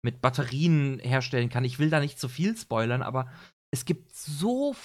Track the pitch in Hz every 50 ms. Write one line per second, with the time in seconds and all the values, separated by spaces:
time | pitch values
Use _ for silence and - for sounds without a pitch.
0 | - 120 113 - - 127 127 - 139 117 127 139 156 170 165 151 139 139 135 -
1 | - 120 131 131 123 - - 123 120 120 - 123 127 123 127 139 151 156 160 151
2 | 143 143 - - - 127 123 - 170 208 226 220 - _ - 110 113 113 120 127
3 | - - 127 131 131 127 - - - - _ _ _ _ - 127 - - 175 -
4 | - _ - - - 147 147 143 170 226 247 262 285 285 269 -